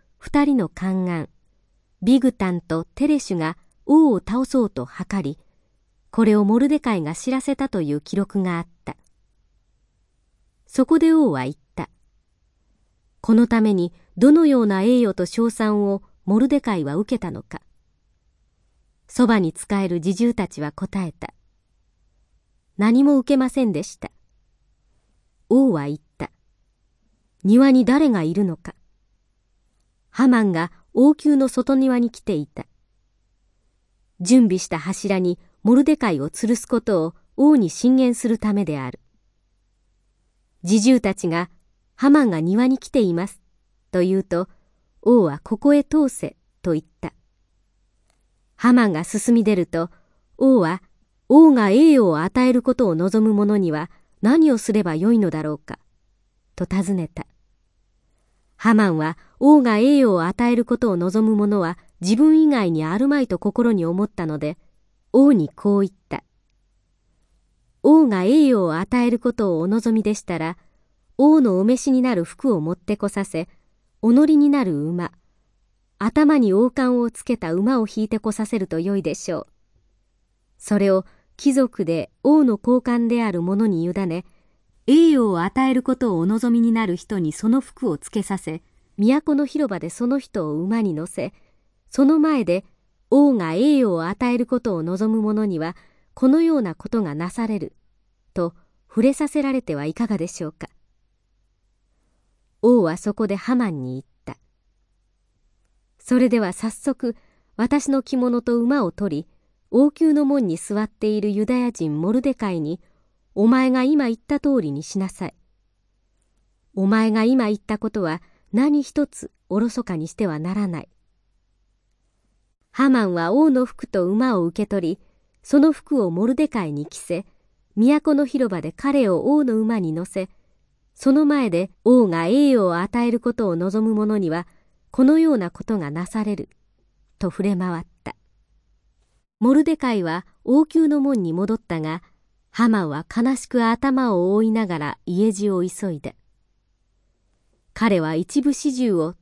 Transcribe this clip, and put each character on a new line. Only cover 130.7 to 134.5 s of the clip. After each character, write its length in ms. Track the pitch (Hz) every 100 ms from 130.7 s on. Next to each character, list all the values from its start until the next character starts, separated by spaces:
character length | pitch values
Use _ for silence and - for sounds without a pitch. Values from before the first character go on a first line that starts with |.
| _ _
そ 180 | _ 269
の 120 | 277
前 240 | 294 294 233
で 220 | 170 190 _
王 260 | 226 254 208
が 180 | 165 170
栄 300 | 262 285 247
誉 20 |
を 180 | 185 170
与 320 | 190 240 240
え 20 |
る 100 | 233
こ 120 | 240
と 160 | 233 208
を 80 | 165
望 320 | 185 214 220
む 60 |
者 240 | 214 214 214
に 100 | 175
は、 180 | 165 175